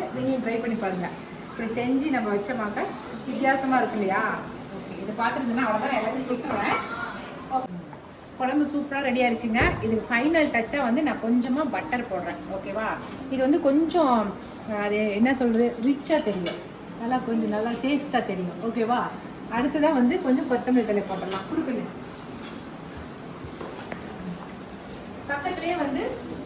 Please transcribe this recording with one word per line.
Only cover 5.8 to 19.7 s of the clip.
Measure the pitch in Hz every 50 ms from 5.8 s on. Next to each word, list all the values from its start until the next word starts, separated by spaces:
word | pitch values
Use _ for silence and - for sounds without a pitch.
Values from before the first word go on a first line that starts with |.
| 190 - 262
எல்லாத்தையும் | 214 220 226 254 269 254 254
சுட்டுருவேன். | 247 - - - 220 208 - - - - - - - - - - - - - - - - - - -
ஓகே, | - - 175 180 175 156 - - - - - - - - - -
குழம்பு | - 254 254 285 294 285
சூப்பரா | - 285 285 - - 269 277
ரெடி | 285 254 233 254
ஆயிடுச்சுங்க. | 247 240 226 220 - 226 220 247 - - - - 214
இதுக்கு | 226 226 214 - - 240
ஃபைனல் | 233 269 311 339 320 294
டச்சா | - - 233 226 226 285 285 262
வந்து | 226 233 302 311
நான் | 254 208 - 226
கொஞ்சமா | 226 240 247 233 262 247 294 320 240
பட்டர் | 196 185 170 - 247 240 196 -
போடுறேன். | 190 175 135 139 - - - - 190
ஓகேவா? | 190 190 196 196 214 220 202 165 - - - - - - -
இது | 269 254
வந்து | 262 269 311 339
கொஞ்சம், | 339 277 277 302 330 311 - 349 311 262 240 220 202 196 180 - - - - - - 226 214 208
அது | 208 208 208 214 214 214 196
என்ன | 208 233 262 277
சொல்றது, | 262 254 240 220 226 240 233 - - 226
ரிச்சா | 277 277 - - - 320 294 -
தெரியும், | 214 190 185 175 160 - - - - - - - - - 175
நல்லா | 233 233 254 247 -
கொஞ்சம் | 226 233 226 220 208
நல்லா | 208 214 220 240
டேஸ்டா | 240 - - 269 294 269 - - 262 233 -
தெரியும். | - 190 185 180 175 170 - 214
ஓகேவா? | 226 220 240 220 220 247 233 - - - - - - - - - -
அடுத்ததா | 226 240 262 294